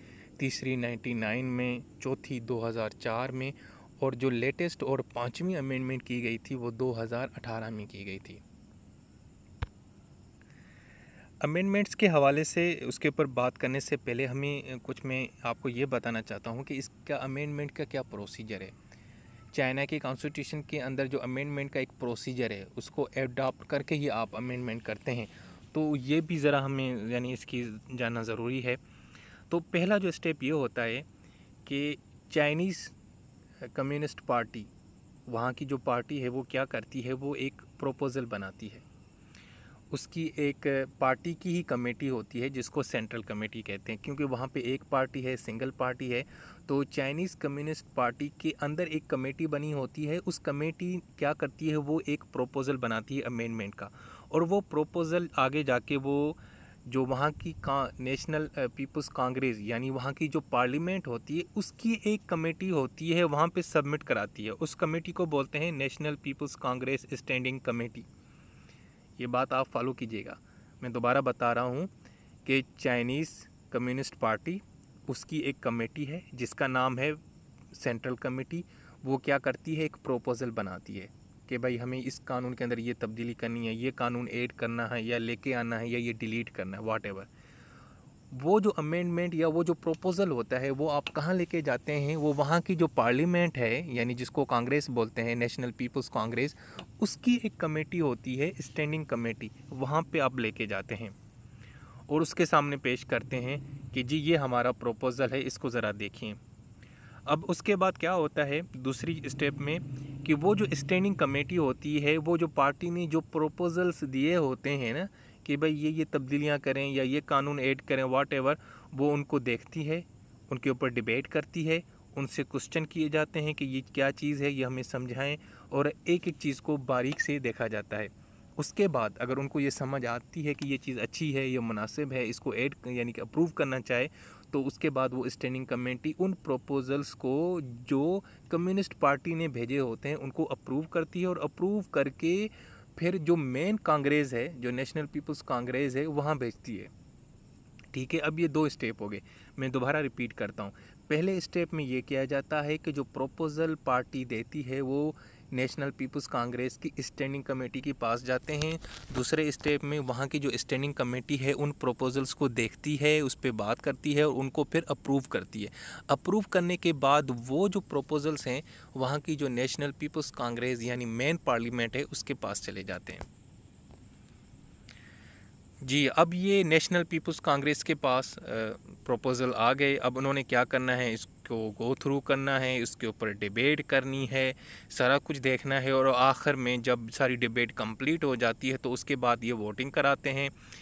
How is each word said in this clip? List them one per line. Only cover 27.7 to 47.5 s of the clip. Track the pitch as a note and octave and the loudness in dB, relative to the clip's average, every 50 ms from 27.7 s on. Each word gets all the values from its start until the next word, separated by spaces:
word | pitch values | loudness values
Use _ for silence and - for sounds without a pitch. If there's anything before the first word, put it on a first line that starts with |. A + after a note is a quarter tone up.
| G#2+ A2 - - B2+ | -8 -10 -12 -10 -6
जानना | B2 B2 A#2 A#2+ A#2 A2+ | -2 -2 -2 -2 -2 -2
ज़रूरी | A2+ A2 A2+ A#2 B2 C3 C3 | -4 -4 -4 -2 -2 -2 -2
है। | A#2+ B2+ B2 B2+ - - - - - - - - - - - - - - | -2 -2 -2 -2 -4 -14 -20 -20 -20 -20 -20 -20 -20 -20 -20 -20 -8 -4
तो | - E3+ | -2 -2
पहला | E3 - - E3+ E3+ F#3 G#3+ G3+ | -2 0 0 2 4 4 4 4
जो | F#3+ F3+ | 2 0
स्टेप | D#3+ - - D#3+ D#3+ - B2+ | -2 -2 -2 -2 -2 0 0
ये | C3+ | 0
होता | D#3+ D3+ C3+ A#2 - B2 | 2 2 0 0 0 -2
है | A#2 A2+ A2+ C3 D3+ - - - - - - - - - - - - - | -2 -2 -2 -4 -6 -10 -16 -20 -20 -20 -20 -20 -20 -20 -20 -16 -8 -4
कि | C#3 C#3 C#3+ D3 D3 - - - - - - - | -2 -2 0 -2 -2 -4 -8 -20 -20 -20 -10 -2
चाइनीज़ | - D3+ D3 D3 D3+ D#3+ F3+ F#3+ F3 - - - - - - - - - - - - - - - - - C#3 B2 - | 2 4 4 4 4 2 0 0 -2 -4 -8 -10 -12 -16 -20 -20 -20 -20 -20 -20 -20 -20 -20 -20 -18 -16 -14 -8 -4
कम्युनिस्ट | - C3+ C3+ D3 D3 D3+ D3 - - | -2 -2 0 0 -2 -2 -4 -6 -6
पार्टी, | - - B2+ A#2+ A2+ - - A2+ G2+ - - - - - - - - - - - - - | -2 2 2 2 2 0 -4 -12 -12 -12 -16 -20 -20 -20 -20 -20 -20 -20 -20 -20 -10 -6
वहाँ | A#2+ A2+ A#2+ B2+ B2 | -4 -2 0 0 -2
की | - D3+ | -2 -4
जो | C3 C#3 B2+ | -4 -4 -2
पार्टी | - C3+ B2 B2 A#2 - D3 C#3+ | 0 0 0 0 0 -2 -4 -4
है | B2+ B2 | -4 -2
वो | B2 C3+ B2+ | -2 -4 -4
क्या | - - C3 C3+ | -2 -2 -2 -2
करती | - - A#2 A2 - - C3+ | -2 -4 -6 -6 -6 -8 -6
है, | A#2 B2 C3 | -4 -4 -4
वो | C3 C#3 C#3 D3 | -4 -4 -4 -4
एक | C3 C3 C#3 - - - - - - | -4 -4 -6 -6 -8 -18 -20 -12 -6
प्रपोजल | D3 C#3 C3 - C#3+ C3+ B2 C3+ B2 | -4 -4 -4 -2 -4 -2 -2 -4 -4
बनाती | A#2 A2 G2+ G2 F#2+ F#2+ - A2+ G2+ | -4 -6 -6 -8 -8 -10 -12 -14 -14
है। | - - - - - - - - - - - - - - - - - - - - - - - - - | -14 -16 -20 -20 -20 -20 -20 -20 -20 -20 -20 -20 -20 -20 -20 -20 -20 -20 -20 -20 -20 -20 -12 -6 -4
उसकी | C3+ - - - E3+ D#3+ D#3 - D3+ | -4 -4 -4 -4 -4 -4 -4 0 0
एक | D3 C#3+ C3+ - - D3 C3+ C3+ C3+ C3 - - | 0 0 0 0 0 0 0 0 -2 -4 -2 2
पार्टी | - C3 C3 - - F3 E3+ | 2 2 2 2 0 -6 -6
की | - - F#3 E3+ | -4 -2 -2 0
ही | F3 E3+ | 0 0
कमेटी | - C3+ A#2+ B2 A#2+ A#2 - C#3 C3+ | 0 -2 -2 -2 -2 -4 -2 -2 -2
होती | B2+ A2+ G#2 - - - | -2 -2 -4 -6 -4 -4
है | B2 C3+ | -4 -4
जिसको | C#3 B2+ A#2+ - - D3+ C3 | -4 -4 -6 -4 -2 -2 -2
सेंट्रल | - - B2 A2 A2 - A#2 G#2 | 0 -2 -4 -4 -4 -6 -8 -6
कमेटी | - A2 G#2 G#2+ G#2+ - A2+ | -6 -6 -4 -6 -6 -6 -8
कहते | G#2 - G2 G2 - - | -8 -8 -8 -8 -6 -8
हैं, | A2+ G2 - | -8 -8 -8
क्योंकि | - C#3 C#3 D3 | -8 -4 -2 -2
वहाँ | C3+ B2+ A#2 C3 C3 | -2 -2 -2 -4 -4
पे | - C#3 A#2+ B2 C3 | -4 -4 -2 -2 -2
एक | C3+ - | -2 -2
पार्टी | - C#3+ C3 C3 B2+ - C#3 | 0 0 2 2 0 -2 -4
है, | B2+ B2+ C3 A#2+ | -4 -4 -4 -4
सिंगल | - - G#2+ A2+ C3 C3+ | -6 -6 -6 -6 -6 -6
पार्टी | - - C3 B2+ B2 B2 C3+ B2 | -4 -2 -2 -2 -2 -2 -4 -2
है। | A#2+ A#2+ C#3+ - - - - - - - - - | -2 -2 -2 -4 -10 -20 -20 -20 -20 -12 -4 0
तो | C#3 C#3 C#3 | 0 0 0
चाइनीज़ | - - D3 C3+ C3+ C#3+ D#3+ F#3 F#3 - - | 0 -2 -2 -2 -2 -2 -2 -4 -4 -4 -4
कम्युनिस्ट | - C#3+ | -6 -4